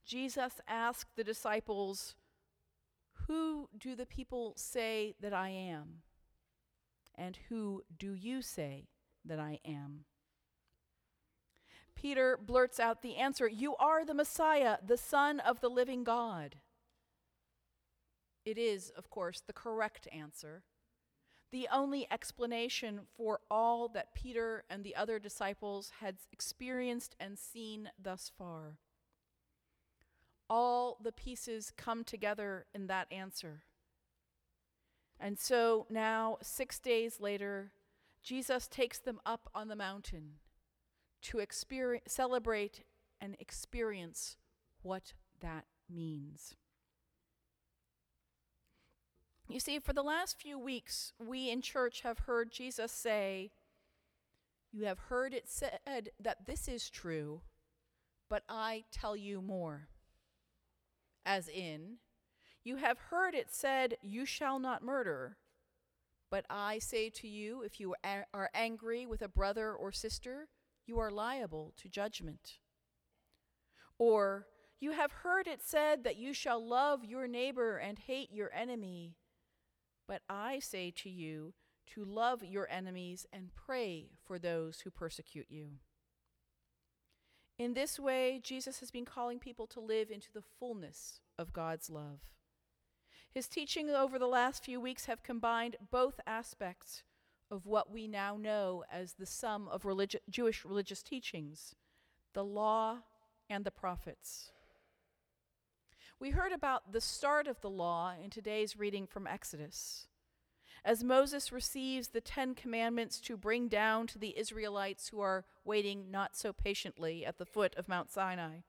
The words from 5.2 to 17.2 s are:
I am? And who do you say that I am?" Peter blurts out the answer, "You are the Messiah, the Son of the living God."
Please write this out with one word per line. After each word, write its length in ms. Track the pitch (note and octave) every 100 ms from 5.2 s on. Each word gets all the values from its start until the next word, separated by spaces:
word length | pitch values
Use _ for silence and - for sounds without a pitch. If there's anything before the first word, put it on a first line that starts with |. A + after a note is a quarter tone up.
| G3+
I 160 | G3 F#3+
am? 540 | F#3+ F#3 D#3 D#3 E3 _ _ _ _ _ _ _ _ _ _ _ -
And 220 | F3+ F#3 -
who 380 | A3+ G#3 G3 - D#3+
do 180 | G3
you 280 | F#3+ G#3+ C4
say 480 | B3 - D3 C#3 - _ _ _
that 160 | D#3 D#3
I 200 | D3+ D3+
am?" 420 | - D3 C#3+ D3 - _ _ _ _ _ _ _ _ _ _ _ _ _ _ _ _ - - -
Peter 400 | C#4+ C4 B3+ B3+
blurts 460 | G#3 B3 B3+ -
out 200 | A#3 A3+
the 140 | B3 G#3
answer, 320 | C4+ C4+ A#3
"You 300 | G#3+ C#4+ -
are 260 | C#4+ D#4+
the 120 | D#4 C#4+
Messiah, 640 | D4+ - D#4 D4+ B3 G#3+
the 160 | F#3+ A#3+
Son 420 | - C#4+ C#4+ D4
of 220 | - B3
the 80 | A#3+
living 340 | B3 B3 B3
God." 560 | A#3 A#3 A#3 F3+ C#3+ C#3 _ _ _ _ _ _